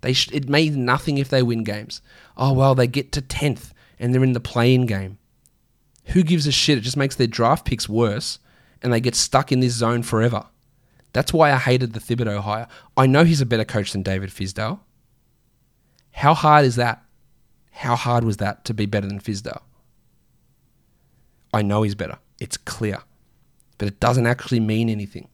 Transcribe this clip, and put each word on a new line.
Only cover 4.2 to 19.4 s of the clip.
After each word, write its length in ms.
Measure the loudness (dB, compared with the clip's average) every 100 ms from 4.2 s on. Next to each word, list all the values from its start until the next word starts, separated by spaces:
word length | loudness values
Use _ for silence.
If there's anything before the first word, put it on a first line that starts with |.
in 120 | 2
the 60 | 0
play-in 460 | -4 0 4 4 2
game. 320 | -2 -6 -14 _ _ _ _ _ _ _ _ -2
Who 140 | 0
gives 240 | 2 2 0
a 60 |
shit? 260 | 0 2 0
It 40 |
just 140 | 0 -2
makes 200 | -2 0
their 100 | -2
draft 380 | 2 2 2
picks 240 | -2 -6 -4
worse, 500 | 0 0 0 -6 -12 _ _ _ _
and 100 | 0
they 80 | 0
get 140 | 0
stuck 380 | -2 0 0 2
in 80 | 0
this 140 | 0
zone 280 | 0 0 0
forever. 440 | 0 0 0 0 -10 _ _ _ _ _ _
That's 200 | -4 -2
why 180 | 4 4
I 60 | 4
hated 360 | 2 2 0
the 80 | -6
Thibodeau 420 | -6 -4 -2 -4
hire. 260 | -4 -6 -8 -18 -8 2
I 100 | 4
know 180 | 6
he's 160 | 6 4
a 60 | 2
better 180 | 0
coach 280 | 0 -4 -4
than 100 | -4
David 280 | -4 -4 -6
Fizdale. 500 | -8 -10 -6 -8 -8 _ _ _ _ _ _ _ _ _ _ _ _ _
How 220 | 0 2
hard 300 | 4 6 6
is 120 | 4 0
that? 260 | -4 -4 _ _ _ _ _ _ _
How 260 | -10 -4 -2
hard 280 | 0 0
was 140 | 0 -2
that 260 | -4 -6 -8
to 80 |
be 120 | -4 -2
better 200 | -2 -4
than 140 | -8
Fizdale? 420 | -6 -8